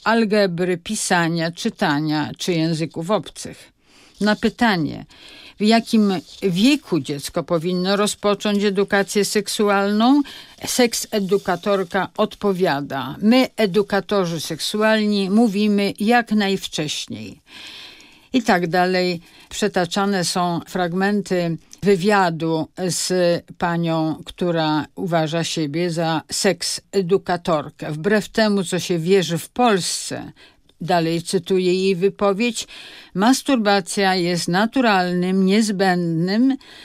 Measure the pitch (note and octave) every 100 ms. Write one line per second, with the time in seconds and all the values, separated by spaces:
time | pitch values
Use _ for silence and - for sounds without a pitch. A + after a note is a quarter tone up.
0 | - A#3 A3 G#3 G3 E3+ F#3 F3 - G#3+
1 | - F3+ E3 E3+ E3 E3 A3+ - F#3 C#3+
2 | D#3 D3+ C3 - - E3 D#3+ D#3 D#3+ -
3 | E3 G#3 - - - E3 - _ _ _
4 | - - G#3 G#3 A3+ - A#3 F3+ C#3 A#2
5 | - - - - - - G#3 A3+ A3+ A3+
6 | G3+ F#3 - - G3 E3+ B3 D4 - D#3+
7 | C3 C#3+ - F3 E3 E3+ F3 F3+ F#3 G3+
8 | G#3 - G#3 G3+ G#3+ G3+ G#3 G3 G3 G3
9 | G3 G#3 G3 G#3+ G3+ - G#3 G3+ G3+ G#3
10 | A#3+ C#4+ C#4 - - - - - B3 -
11 | - A3 F#3+ G3 G3 F3+ G#3 G3+ F#3 G3
12 | F3+ - G#3+ - G#3 F3+ F#3 C#3 C#3 C3+
13 | B2+ - G#3 B3+ B3+ - G#3+ G3 G3+ G3+
14 | G3 G#3 F3 E3 - E3 - G#3+ A3 A3
15 | G#3 G3+ F#3+ G#3+ A#3+ F#3+ G#3+ G3+ G3+ -
16 | G#3+ A#3+ A#3 G#3+ G3 F#3+ - - D3+ -
17 | - G#2+ G#2+ - _ - - - - -
18 | - - _ C4 A3+ F#3 F3 F3+ F3+ F#3
19 | F3+ E3+ - - - - G#3 G3 F3 G#3
20 | G3 G3 E3+ F#3 F3+ E3+ - F#3 F3 F3+
21 | G3 G#3 G3 F3+ E3+ D#3+ _ - F#3+ G3
22 | G3+ G3+ F3+ D#3+ D#3+ D#3+ D3+ - F#3 -
23 | - F#3 F3 E3+ - - F3 E3+ E3+ D#3+
24 | D#3+ D3+ - - F3+ E3 D#3 D3+ D3 -
25 | F#3 E3 D#3 E3+ D#3+ - D3+ D#3 F3+ E3
26 | E3 D#3+ - - G#3 E3+ - - _ G3+
27 | F3 G3 - F3 F3 D#3 F3+ - D#3 D3+
28 | F3+ G#3+ - - G#3+ G3+ E3+ F3 - F3
29 | D#3+ G3 D#3 E3 - - B3 F#3+ E3 -
30 | - B2 A#2 - - _ _ - E3 F3
31 | E3 E3+ E3+ F#3+ E3+ F#3+ F3+ F#3 F#3+ F3+
32 | G3 - G3+ F#3+ A#3+ A3+ - - - -
33 | - F3+ A3 C4 - C4 G#3 G3+ - -
34 | F#3+ F#3 E3+ F3 E3+ F3+ A#3 C4+ A#3+ G3
35 | F3+ F3+ F3+ F#3+ F#3+ G#3 G#3+ F#3 F#3+ F3+
36 | E3+ E3 F3+ G#3+ C4+ C4 - -